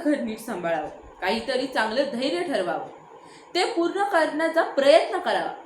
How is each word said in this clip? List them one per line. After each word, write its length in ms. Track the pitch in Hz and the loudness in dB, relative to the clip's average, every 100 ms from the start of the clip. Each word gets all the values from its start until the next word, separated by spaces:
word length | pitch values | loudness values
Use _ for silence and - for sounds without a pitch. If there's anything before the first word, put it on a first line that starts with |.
घर 160 | 294 285 | 2 0
नीट 180 | 233 220 | -2 -6
सांभाळावं, 500 | - 190 170 160 156 - - - | -8 -6 -2 -2 -4 -10 -18 -6
काहीतरी 460 | 185 226 247 254 277 | -2 -2 -2 -2 -2
चांगलं 380 | 240 214 233 285 | 0 0 0 0
धैर्य 300 | 233 277 349 | 0 -2 -2
ठरवावं, 440 | 349 262 175 156 - - - - - - - | -2 -2 -2 -4 -6 -14 -20 -20 -20 -20 -6
ते 100 | - | -2
पूर्ण 380 | - 330 339 381 | 0 0 0 0
करण्याचा 600 | 403 359 - 285 320 320 | 0 2 2 0 0 0
प्रयत्न 560 | - - 269 320 - 381 | 0 4 6 6 6 -2
करावा. 360 | 240 190 160 - | -2 -2 -2 -8